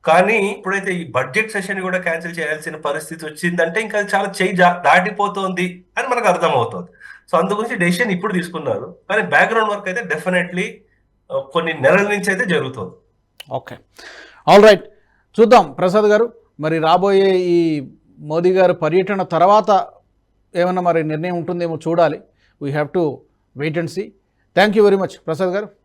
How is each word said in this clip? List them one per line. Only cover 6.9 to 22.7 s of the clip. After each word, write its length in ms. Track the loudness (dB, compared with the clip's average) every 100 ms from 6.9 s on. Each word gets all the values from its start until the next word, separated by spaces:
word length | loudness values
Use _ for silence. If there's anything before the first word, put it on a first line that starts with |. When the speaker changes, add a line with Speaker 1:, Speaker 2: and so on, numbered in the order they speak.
| _ -20 -20 _
Speaker 1:
So 120 | -2
అందు 100 | 0
గురించి 220 | -2 -4 -2
డెసిషన్ 360 | -2 0 -2
ఇప్పుడు 220 | -2 -4
తీసుకున్నారు, 640 | -4 -6 -8 -6 -6 -8 -18 _
కానీ 120 | -4
బ్యాక్‌గ్రౌండ్ 480 | 0 2 2 0 -2
వర్క్ 180 | -4 -6
అయితే 140 | -8
definitely, 680 | -6 -6 -2 -2 -2 -6 -8 -10 _ _ _ _ _
ఆ, 80 | -8
కొన్ని 340 | -4 -4 -4
నెలల 280 | 0 2 2
నుంచి 280 | 2 -2 -2
అయితే 160 | -2 -2
జరుగుతోంది. 460 | -2 -4 -10 -14 -14 _ _ _ _ -12
Speaker 2:
ఓకే, 220 | -12 -12 -20 _ _ -20 -20 -20 _ 6
all 140 | 8 8
right. 180 | 6 0 _ _ _ _ 2
చూద్దాం 300 | 6 6 4
ప్రసాద్ 340 | -2 0 2 4
గారు, 280 | 2 2 -4 _ _
మరి 200 | -4 -2
రాబోయే 560 | 2 4 4 4 4 2
ఈ 520 | 2 2 2 -2 -6 -18 _ _
మోదీ 320 | -6 0 2
గారి 220 | 4 4
పర్యటన 500 | 2 0 0 0 -4
తర్వాత 640 | -2 2 4 4 4 0 0 _ _ _ _ _ _ -2
ఏమన్నా 260 | -2 0
మరి 220 | 0 0
నిర్ణయం 340 | 0 -4 -4 -6
ఉంటుందేమో 420 | -6 -6 -6 -6 -4
చూడాలి. 320 | 2 2 0 _ _ _ _
We 80 | -6